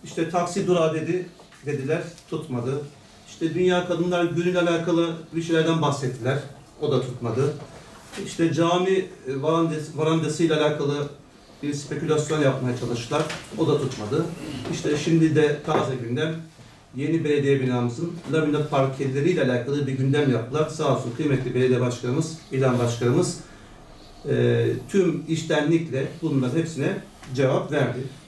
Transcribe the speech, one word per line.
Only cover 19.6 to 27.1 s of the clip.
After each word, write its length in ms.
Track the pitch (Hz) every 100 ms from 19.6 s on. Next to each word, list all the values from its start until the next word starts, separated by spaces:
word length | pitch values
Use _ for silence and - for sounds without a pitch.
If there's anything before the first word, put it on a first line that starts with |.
| 131 143 131
bir 60 |
gündem 380 | 123 135 147 139
yaptılar. 380 | 117 117 151 151
Sağ 280 | - 151 131
olsun 160 | 120 -
kıymetli 380 | 151 127 120
belediye 260 | 120 127 120
başkanımız, 580 | 123 - 123 143 160 - -
İlhan 260 | 135 131 120
Başkanımız, 640 | 117 117 120 143 180 - - - - - - - - - 147
e, 380 | 123 120 117 113 117 -
tüm 360 | 202 170 143 -
içtenlikle 800 | 160 - 151 147 165 - 131 139 -
bunların 360 | 160 135 123 151
hepsine 440 | - 131 156 202 -